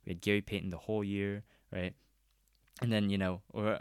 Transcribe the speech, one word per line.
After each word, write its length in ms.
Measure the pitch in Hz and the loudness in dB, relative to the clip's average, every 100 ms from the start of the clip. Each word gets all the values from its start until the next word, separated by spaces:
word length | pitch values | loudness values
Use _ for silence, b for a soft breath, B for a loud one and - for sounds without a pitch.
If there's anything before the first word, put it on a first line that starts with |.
| - | -8
we 40 | |
had 120 | 90 | -2
Gary 180 | - 104 | 2 2
Payton 300 | 101 104 98 | 2 -2 -2
the 80 | 85 | -6
whole 260 | - 107 | -2 -2
year, 380 | 101 101 101 101 - _ _ | 0 0 -2 -4 -8 _ _
right? 220 | 95 90 - _ _ _ _ _ _ _ - | -4 -4 -6 _ _ _ _ _ _ _ -4
And 100 | 120 | 0
then, 200 | 107 101 | 2 4
you 80 | 98 | 2
know, 240 | 92 92 - | 2 0 -6
we're, 260 | - 107 104 | -2 0 0